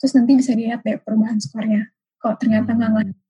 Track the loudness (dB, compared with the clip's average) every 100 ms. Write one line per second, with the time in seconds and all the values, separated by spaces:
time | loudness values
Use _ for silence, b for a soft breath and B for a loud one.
0 | 0 2 4 4 2 -2 -2 -6 -6 -6
1 | -2 0 0 -2 -6 -6 -2 -2 -2 _
2 | _ _ -6 -2 0 0 0 0 0 0
3 | -2 -8 _